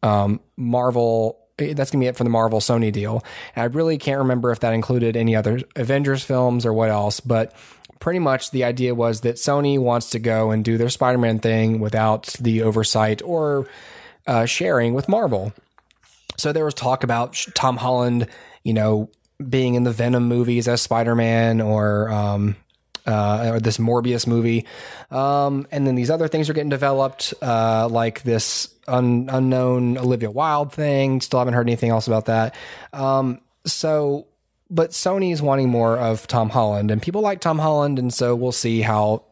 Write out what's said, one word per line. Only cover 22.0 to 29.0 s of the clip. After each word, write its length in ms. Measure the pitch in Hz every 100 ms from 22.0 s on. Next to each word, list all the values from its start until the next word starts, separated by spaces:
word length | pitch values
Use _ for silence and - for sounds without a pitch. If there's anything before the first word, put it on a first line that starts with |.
| 107
um, 440 | 107 104 101 101 101 _ _ _ - -
uh, 460 | 110 104 104 117
or 60 | 113
this 200 | 113 107
Morbius 480 | 117 120 120 120 120
movie. 360 | 117 113 117 - - - - -
Um, 560 | 131 135 143 143 139 139
and 160 | 147 139
then 80 | 127
these 160 | 123
other 160 | 160 160
things 200 | 156 151
are 60 |
getting 160 | 156 147
developed, 640 | 139 139 135 135 - - -
uh, 460 | 131 117 113 113 117
like 320 | 117 117 110
this 500 | 127 113 - - - _ -
un-, 420 | 127